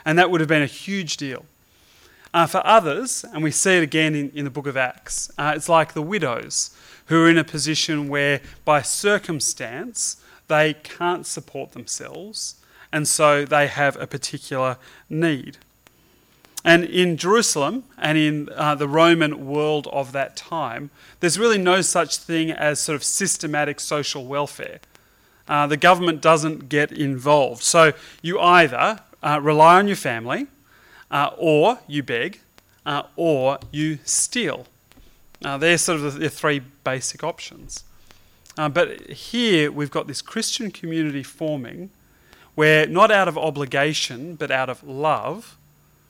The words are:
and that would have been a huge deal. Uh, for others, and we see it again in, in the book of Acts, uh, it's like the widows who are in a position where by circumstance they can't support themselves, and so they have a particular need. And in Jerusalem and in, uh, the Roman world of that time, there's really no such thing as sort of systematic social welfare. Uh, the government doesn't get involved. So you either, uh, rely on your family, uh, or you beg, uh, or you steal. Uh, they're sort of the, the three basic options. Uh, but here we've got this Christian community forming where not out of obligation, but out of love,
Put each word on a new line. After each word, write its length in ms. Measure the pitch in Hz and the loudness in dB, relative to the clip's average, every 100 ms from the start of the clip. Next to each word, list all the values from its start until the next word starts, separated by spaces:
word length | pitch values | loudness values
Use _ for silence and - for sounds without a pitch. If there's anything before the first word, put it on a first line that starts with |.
and 140 | - 165 | 0 4
that 140 | 180 | 4
would 100 | 175 | 2
have 80 | 156 | 2
been 140 | 156 | 2
a 20 | 139 | 0
huge 520 | - - 196 160 - | -6 -8 -8 -6 -8
deal. 280 | 143 123 143 _ _ _ _ _ _ _ - | -8 -10 -14 _ _ _ _ _ _ _ -4
Uh, 120 | 170 160 | 0 2
for 160 | 190 - | 2 6
others, 580 | 226 165 151 254 - | 4 4 -4 -4 -8
and 180 | - 151 | -8 -4
we 100 | 156 | -2
see 260 | - 196 185 | 0 2 2
it 60 | |
again 300 | 156 156 156 | 2 0 0
in, 160 | 147 143 | 0 -4
in 120 | 147 | -8
the 80 | 143 | -8
book 160 | 135 143 | -8 -6
of 80 | 131 | -4
Acts, 560 | 127 - - - - - | -4 -6 -12 -10 -10 -6
uh, 160 | 147 151 | -4 -4
it's 140 | - | 2
like 240 | 165 151 | 2 2
the 80 | 156 | -4
widows 720 | 151 208 147 120 113 - - - - - - | -4 -4 -2 -4 -6 -8 -8 -12 -20 -14 0
who 180 | 160 | 4
are 60 | 165 | 6
in 80 | 165 | 4
a 60 | |
position 640 | 151 156 139 151 - 156 143 | 2 -4 -4 -4 -2 -4 -2
where 320 | 143 143 139 - - - | -2 0 -2 -6 -6 2
by 160 | 147 | 2
circumstance 1400 | 123 - 202 202 202 156 - - 120 127 240 - - - _ - - | 2 -2 0 0 -2 -6 -4 -6 -10 -10 -12 -8 -8 -8 _ -14 -2
they 260 | 151 156 151 | 2 2 -2
can't 420 | - - 175 175 143 | -12 -6 -4 -4 -6
support 460 | - - 139 139 | -12 -12 -14 -14
themselves, 840 | - 117 - 127 143 202 220 - - _ _ - | -14 -12 -12 -12 -16 -14 -12 -12 -14 _ _ -8
and 160 | 156 147 | -4 -2
so 380 | - 151 143 143 | 4 4 4 2
they 220 | 151 143 | 2 2
have 280 | - 143 - | 0 -2 -2
a 120 | 127 | -8
particular 720 | 139 - 143 - 135 131 123 - - - | -10 -10 -10 -8 -4 -2 -4 -14 -20 -8
need. 480 | 156 165 139 131 - _ _ _ _ _ _ _ _ _ - - | -2 0 -2 -6 -18 _ _ _ _ _ _ _ _ _ -4 4
And 180 | 170 | 4
in 320 | 175 180 180 160 | 4 0 0 0
Jerusalem 720 | 175 226 - 156 139 240 - - | 2 2 2 0 -2 -4 -12 -6
and 200 | 156 156 | 0 2
in, 320 | 151 151 143 | 2 -2 -6
uh, 220 | - 151 147 | -4 -2 -2
the 140 | 143 | 0
Roman 580 | 151 165 165 151 147 135 | 4 6 4 2 -2 -6
world 400 | 147 151 151 - | -2 0 -2 -4
of 240 | 143 131 | -6 -4
that 240 | 139 135 - | -6 -6 -8
time, 540 | - 165 135 117 143 _ - - | -8 -6 -6 -8 -14 _ -20 -4
there's 180 | 175 175 | -2 2
really 180 | 233 208 | 2 2
no 240 | 180 185 | 4 2
such 360 | 175 180 156 - | 2 0 -2 -4
thing 340 | - 165 160 | -4 -4 -2
as 300 | 160 151 147 | -2 -2 -2
sort 160 | - 147 | -4 -4
of 80 | - | -4
systematic 720 | - 196 - 160 147 147 143 | -2 -2 -4 -4 -2 -2 -4
social 460 | - 151 139 147 123 | -6 -4 -4 -8 -6
welfare. 540 | 143 147 - - - _ _ _ _ _ _ - | -6 -6 -8 -14 -16 _ _ _ _ _ _ -4
Uh, 180 | 147 147 | 0 0
the 120 | 147 | 4
government 440 | 175 180 180 156 | 6 6 2 2
doesn't 460 | 160 160 156 156 131 | 4 4 2 -6 -4
get 240 | 147 147 | -2 0
involved. 720 | - 143 131 135 147 131 117 | -2 -4 -2 2 4 2 -2
So 300 | - 170 160 - - - | 2 6 6 4 -10 -12
you 160 | 165 180 | -4 2
either, 580 | 175 175 156 120 165 214 _ - | 6 6 6 2 0 -2 _ -8
uh, 160 | 151 151 | -2 0
rely 380 | 143 151 160 180 | 2 8 10 10
on 80 | 202 | 6
your 80 | 196 | 0
family, 520 | 143 117 117 170 285 _ _ _ _ - - | -4 -6 -4 -6 -6 _ _ _ _ -20 -6
uh, 200 | 143 147 - | -2 -2 0
or 420 | 165 151 185 247 - | 2 4 4 2 -6
you 160 | 147 | -8
beg, 380 | 131 120 151 208 _ _ _ _ 151 | -4 -4 -4 -8 _ _ _ _ -6
uh, 180 | 143 - - | -6 -6 -2
or 440 | 170 143 131 143 - | 0 2 0 -2 -6
you 280 | 147 156 147 | -6 -4 -4
steal. 640 | - - - 247 190 - 127 _ _ _ - _ _ - 143 | -4 -4 -2 -2 -4 -6 -12 _ _ _ -20 _ _ -12 -8
Uh, 120 | 139 | -2
they're 200 | 165 170 | 2 2
sort 240 | - 165 | 0 -2
of 120 | 147 143 | -4 -4
the, 40 | |
the 100 | 151 | -6
three 300 | - 156 143 127 _ | -4 -2 -2 -6 _
basic 400 | 135 131 - - | -6 -6 -8 -8
options. 640 | 156 170 - - 143 - - - - - _ _ _ - | -10 -10 -14 -18 -16 -16 -18 -20 -20 -20 _ _ _ -6
Uh, 100 | 151 | -2
but 420 | 151 170 - - | 0 0 -4 -16
here 640 | 131 - 240 233 170 151 | -18 -8 -2 2 2 2
we've 200 | 139 143 | -2 -6
got 160 | 165 - | -6 -8
this 140 | 135 | -10
Christian 480 | - 226 220 - 214 | -10 -8 -6 -6 -8
community 540 | - 165 160 156 139 | -10 -8 -4 -4 -6
forming 680 | 131 - 156 147 120 165 190 _ _ _ _ _ _ - | -10 -10 -8 -6 -10 -14 -16 _ _ _ _ _ _ 2
where 300 | 151 156 151 | 4 6 4
not 220 | 165 214 | 4 6
out 200 | 208 180 | 6 2
of 80 | 156 | 0
obligation, 1000 | 156 143 139 139 147 151 - 120 156 165 | -4 -4 -4 0 0 -2 -6 -8 -14 -8
but 160 | 143 | -4
out 180 | 131 131 | -2 -2
of 160 | 120 143 | -6 -10
love, 720 | 135 151 127 113 185 - _ _ _ _ _ _ | -4 -2 0 -4 -10 -14 _ _ _ _ _ _